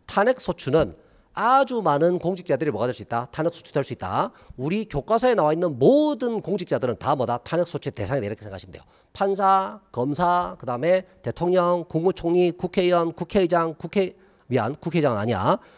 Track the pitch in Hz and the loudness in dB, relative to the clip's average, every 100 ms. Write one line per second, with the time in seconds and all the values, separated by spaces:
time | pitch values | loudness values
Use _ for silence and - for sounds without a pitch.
0 | - - 220 247 - 170 143 156 113 - | -4 0 2 0 -4 -6 0 0 0 -4
1 | _ _ _ - 220 269 269 240 175 143 | _ _ _ -4 2 4 2 0 0 2
2 | 170 180 165 185 180 135 151 104 120 117 | 2 2 -2 -4 -2 -2 0 -2 -4 -4
3 | 101 117 123 - 156 - - 151 135 120 | -6 -6 -6 -4 -4 -4 -6 -4 -4 -6
4 | 92 110 262 - - - 139 202 220 143 | -4 -2 -4 -6 -20 -8 -4 -2 -4 -8
5 | - 220 254 214 151 160 175 127 147 285 | 0 2 4 4 2 2 0 4 6 6
6 | 302 277 247 220 160 196 175 127 123 104 | 4 0 -2 -4 -4 -4 -2 -2 -2 -2
7 | 131 143 117 120 - 165 170 143 139 - | -2 0 0 -4 -2 -2 -2 -4 -8 -8
8 | 98 135 101 113 104 95 92 85 - _ | -4 -4 -4 -8 -10 -14 -14 -20 -20 _
9 | _ - 196 196 196 190 196 214 _ - | _ -4 -2 2 4 4 0 -8 _ -4
10 | 135 147 180 175 180 185 120 123 160 185 | -4 0 2 2 -2 -8 -8 -4 0 0
11 | 185 _ 120 - 175 180 175 175 165 160 | -2 _ -10 -4 0 2 2 0 -2 0
12 | 175 180 170 180 180 170 180 - 180 175 | 0 0 0 2 2 0 -4 0 2 2
13 | 165 - 170 202 175 175 165 156 170 202 | 0 -4 -2 0 2 2 0 -4 -4 -2
14 | 185 - _ _ _ 123 110 147 170 165 | -2 -6 _ _ _ 0 0 -4 -2 0
15 | 143 107 113 101 113 185 - | 2 0 0 0 0 0 -4